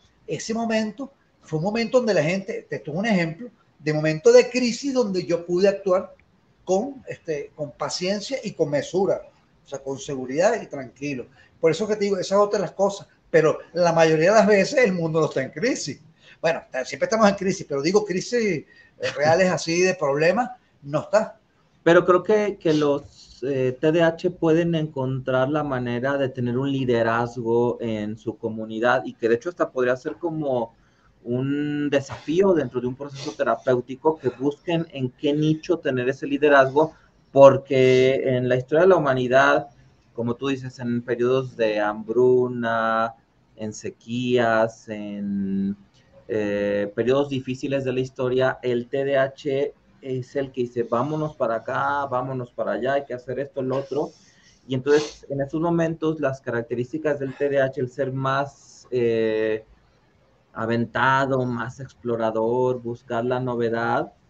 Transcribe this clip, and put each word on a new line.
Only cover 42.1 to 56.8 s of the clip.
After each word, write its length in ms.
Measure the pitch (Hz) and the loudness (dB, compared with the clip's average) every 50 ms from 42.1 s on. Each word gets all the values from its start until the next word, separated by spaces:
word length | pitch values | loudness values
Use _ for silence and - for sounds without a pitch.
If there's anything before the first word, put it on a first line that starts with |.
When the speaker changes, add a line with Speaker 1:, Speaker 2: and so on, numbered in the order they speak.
| 113 120 127 127 127 123 123 123 123 120 117 117 113 113 113 113 113 113 113 117 - - _ _ _ _ _ _ _ | 2 4 4 6 6 4 2 0 -2 -4 -2 -2 0 0 0 0 0 0 0 -2 -4 -10 _ _ _ _ _ _ _
Speaker 2:
en 180 | - 110 107 107 | -10 -10 -10 -10
sequías, 1120 | - - 104 - _ _ 113 117 123 123 123 123 120 117 113 113 110 113 113 - - - 113 | -10 -12 -14 -14 _ _ -8 -6 -4 -2 0 2 2 2 4 4 2 2 0 -2 -6 -14 -12
en, 880 | 110 104 104 104 101 101 101 101 101 98 98 95 98 98 98 98 101 - - _ _ _ _ _ _ - - | -12 -10 -10 -10 -10 -8 -6 -4 -4 -4 -4 -2 -2 -2 -2 -4 -6 -8 -12 _ _ _ _ _ _ -20 -10
eh, 640 | - 92 107 104 104 101 104 101 101 101 101 101 101 - | -6 -4 -4 -2 -2 -2 -2 -2 -2 -2 -2 -4 -4 -4
periodos 340 | - 113 120 131 139 143 139 | -2 0 2 2 2 0 0
difíciles 560 | 139 131 131 131 127 127 - 139 135 139 131 | -4 -6 -6 -6 -8 -6 -6 -4 -4 -4 -2
de 80 | 127 123 | -2 -2
la 80 | 131 | -2
historia, 580 | 131 127 - - 131 123 127 127 131 127 127 - - | -4 -4 -4 -4 -4 -2 0 2 2 0 0 -2 -4
el 260 | 127 120 120 120 120 | -2 -2 -2 -2 -4
T 160 | - 139 139 | -4 -4 -2
D 140 | 135 139 135 | 0 0 0
A 60 | 135 | 0
H 500 | 135 - - - 151 135 135 143 - - _ _ _ _ _ - | 0 -4 -6 -6 -4 -2 -2 -2 -4 -6 _ _ _ _ _ -10
es 320 | 135 131 127 123 - - | -8 -8 -8 -8 -6 -6
el 160 | 139 139 135 | -6 -6 -6
que 120 | - 135 120 | -4 -6 -6
dice, 220 | 120 - 120 113 | -4 -4 -4 -4
"Vámonos 520 | - 120 117 127 147 156 156 151 151 151 | -2 -2 -2 -2 -2 -4 -4 -4 -6 -4
para 200 | - - 110 113 | -4 -4 -2 -2
acá, 500 | 113 - - 131 135 139 139 143 143 139 | -4 -6 -6 -6 -4 -2 -2 -2 -4 -4
vámonos 440 | 123 123 123 131 135 131 127 123 - _ | -4 -4 -4 -4 -4 -6 -8 -8 -10 _
para 200 | - 110 101 104 | -8 -6 -4 -4
allá, 220 | 104 113 131 139 | -4 -2 -2 -2
hay 100 | 139 - | -2 -4
que 80 | - 90 | -6 -10
hacer 260 | 85 - - 123 123 | -12 -10 -8 -8 -8
esto, 220 | 143 139 - 143 | -8 -8 -8 -8
lo 160 | 131 131 127 | -6 -4 -4
otro". 360 | 135 139 - 131 143 156 - - _ _ _ _ _ _ _ _ _ _ | -4 -4 -4 -4 -6 -6 -6 -8 _ _ _ _ _ _ _ _ _ _
Y 80 | 120 131 | -6 -6
entonces, 520 | 131 127 143 147 151 151 - - - - - | -4 2 4 4 4 2 0 -8 -14 -12 -8
en 140 | 139 139 139 | -6 -6 -4
esos 180 | 139 - 160 | -4 -4 -2
momentos, 580 | 165 170 170 170 165 160 165 160 160 156 160 156 | -2 0 0 0 0 0 -2 -2 -2 -2 -2 -2
las 200 | 143 135 131 - | -2 -4 -4 -4
características 800 | _ 127 117 120 113 - 127 117 | _ -6 -4 -4 -4 -4 -4 -6